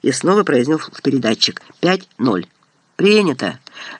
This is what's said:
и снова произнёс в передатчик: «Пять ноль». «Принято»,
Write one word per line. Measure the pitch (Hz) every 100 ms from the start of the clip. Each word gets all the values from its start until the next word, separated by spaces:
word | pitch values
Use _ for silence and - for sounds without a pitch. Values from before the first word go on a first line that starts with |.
и | -
снова | 131 180 202
произнёс | 196 127 123 156 -
в | -
передатчик: | 139 135 113 107 - - - -
«Пять | 170 190 - -
ноль». | 123 92 - _ _ _ _ -
«Принято», | 190 214 190 131 95 - - - - -